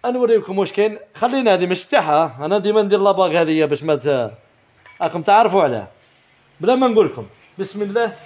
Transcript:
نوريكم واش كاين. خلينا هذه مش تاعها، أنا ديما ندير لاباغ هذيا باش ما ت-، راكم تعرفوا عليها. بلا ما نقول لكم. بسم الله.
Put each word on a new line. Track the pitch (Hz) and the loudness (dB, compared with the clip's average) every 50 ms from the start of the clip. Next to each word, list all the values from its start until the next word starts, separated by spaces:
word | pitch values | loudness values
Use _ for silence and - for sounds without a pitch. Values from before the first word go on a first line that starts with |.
| - | -4
نوريكم | 247 247 254 247 226 226 214 - 180 190 196 | -4 -2 0 2 2 2 0 0 -2 -2 -2
واش | 190 - | -2 -2
كاين. | - 202 208 220 214 - - _ _ | 0 0 0 0 -2 -6 -18 _ _
خلينا | - 220 247 254 269 247 220 190 | -4 -4 -2 -2 0 2 2 2
هذه | 180 180 | 2 2
مش | 180 185 - - | -2 -2 -6 -4
تاعها، | - - - 156 156 147 151 165 147 113 123 147 | 0 0 0 2 2 2 2 0 0 -4 -8 -4
أنا | 160 196 208 | -2 -2 0
ديما | 185 208 214 220 | 0 2 2 2
ندير | 214 202 202 214 | 2 2 0 2
لاباغ | 196 202 190 180 190 175 151 170 | 2 2 2 2 0 2 2 0
هذيا | 170 156 160 156 156 | 0 2 2 0 0
باش | 147 147 139 | 0 -2 -4
ما | 151 160 151 | -2 -2 -2
ت-، | 139 123 147 139 127 117 104 107 - _ _ _ _ _ _ _ _ _ - - _ | 0 0 -2 -2 -2 -2 -6 -10 -18 _ _ _ _ _ _ _ _ _ -20 -10 _
راكم | 175 160 160 175 | -6 -4 -4 -4
تعرفوا | 156 208 202 214 226 208 180 196 | 0 4 4 4 4 4 2 2
عليها. | 165 135 120 107 95 90 _ _ _ _ _ _ _ _ _ _ _ _ _ _ | 2 2 -2 -4 -8 -12 _ _ _ _ _ _ _ _ _ _ _ _ _ _
بلا | 156 208 254 | 0 0 2
ما | 254 262 247 | 2 2 2
نقول | 220 214 185 | 2 2 2
لكم. | 135 - 120 104 98 - _ _ _ _ - | 2 -2 -10 -16 -16 -20 _ _ _ _ -12
بسم | 190 - - 208 | -12 -10 -8 -8
الله. | 208 196 202 233 233 220 - - - | -8 -4 -2 -2 -4 -4 -6 -12 -20